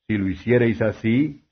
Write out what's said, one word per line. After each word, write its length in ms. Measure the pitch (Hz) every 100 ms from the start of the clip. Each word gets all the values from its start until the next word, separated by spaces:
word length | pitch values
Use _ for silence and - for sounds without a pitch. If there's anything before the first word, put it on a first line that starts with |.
| -
Si 100 | 107
lo 120 | 95
hiciereis 520 | 92 110 120 117 110
así, 600 | 110 - 113 123 151 - _